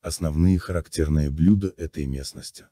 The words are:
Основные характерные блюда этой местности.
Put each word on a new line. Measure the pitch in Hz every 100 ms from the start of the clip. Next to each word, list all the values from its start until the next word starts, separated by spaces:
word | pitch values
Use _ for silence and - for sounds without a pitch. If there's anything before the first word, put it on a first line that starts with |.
Основные | 90 - 82 76 90 92
характерные | - 87 - - 76 78 73
блюда | 73 85 104 98 -
этой | 82 - 69
местности. | 67 69 - - - _